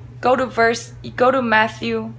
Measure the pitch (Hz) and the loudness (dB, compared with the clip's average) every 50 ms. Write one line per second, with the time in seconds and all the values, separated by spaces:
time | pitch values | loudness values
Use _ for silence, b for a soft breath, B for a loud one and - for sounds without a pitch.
0 | - - - - - 240 254 254 262 220 - 226 226 226 240 - - - - - | -18 -18 -10 -2 2 2 2 2 0 -2 0 2 2 2 2 0 -4 -10 -14 -14
1 | - - - - 247 254 262 269 240 226 220 220 220 226 - - 226 233 226 220 | -14 -8 -2 2 4 4 4 2 2 2 2 2 2 2 -2 -6 -4 -4 -4 -4
2 | 220 226 - | -4 -8 -12